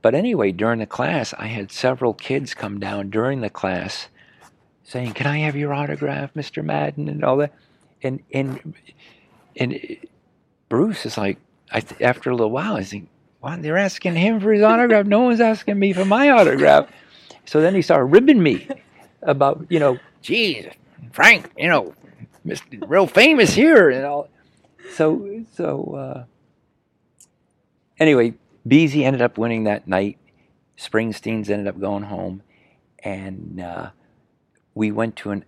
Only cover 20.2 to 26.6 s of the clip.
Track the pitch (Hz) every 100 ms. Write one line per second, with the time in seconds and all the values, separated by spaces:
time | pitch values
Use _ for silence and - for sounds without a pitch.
20.2 | - 208 214 120 90 - _ - 120 -
21.2 | 185 214 - - 165 156 90 - - _
22.2 | 117 _ - - - 107 - 170 196 -
23.2 | 269 302 196 185 302 294 165 131 139 143
24.2 | - _ _ _ _ _ - - 156 160
25.2 | 202 214 226 - 165 139 - 139 131 135
26.2 | 120 _ _ _